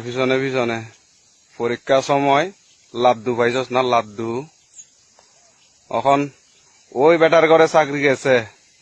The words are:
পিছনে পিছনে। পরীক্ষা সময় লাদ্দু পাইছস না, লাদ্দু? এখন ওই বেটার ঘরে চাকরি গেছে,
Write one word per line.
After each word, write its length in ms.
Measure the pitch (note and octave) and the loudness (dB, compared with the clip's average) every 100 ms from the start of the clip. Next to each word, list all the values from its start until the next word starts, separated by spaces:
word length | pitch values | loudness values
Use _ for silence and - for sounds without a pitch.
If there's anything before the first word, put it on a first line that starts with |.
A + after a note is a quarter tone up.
পিছনে 320 | A#2+ B2 C3 C3 | -2 -4 -2 -2
পিছনে। 400 | C3+ C3 A#2 A2+ A2+ - _ _ _ _ _ - | -2 -4 -4 -6 -10 -20 _ _ _ _ _ -8
পরীক্ষা 400 | A#2+ A#2+ - C3+ | -6 -4 0 0
সময় 440 | C3 C#3 C#3 C#3 F#3 - _ _ _ | 0 0 2 0 0 -8 _ _ _
লাদ্দু 380 | A#2+ B2 A#2 G#2+ | -2 0 0 -4
পাইছস 340 | A#2 A#2+ B2+ A#2+ | -2 -2 -2 -4
না, 100 | B2 | -2
লাদ্দু? 480 | B2+ A#2+ G#2+ G#2 A2+ A#2+ D#3+ _ _ - - _ _ _ _ _ _ _ _ _ - | 0 -2 -2 -8 -8 -8 -12 _ _ -20 -20 _ _ _ _ _ _ _ _ _ -10
এখন 280 | A2+ C3+ C#3 C#3+ - _ _ _ _ _ | -4 0 0 -2 -10 _ _ _ _ _
ওই 220 | A#2+ D3+ E3+ | 0 2 4
বেটার 240 | D#3+ E3 D#3 | 4 4 4
ঘরে 180 | D#3+ D#3+ | 4 4
চাকরি 320 | D#3+ C#3+ C#3+ | 2 0 0
গেছে, 320 | C#3+ B2+ C#3 B2 G#2+ _ _ _ | -2 0 0 0 -2 _ _ _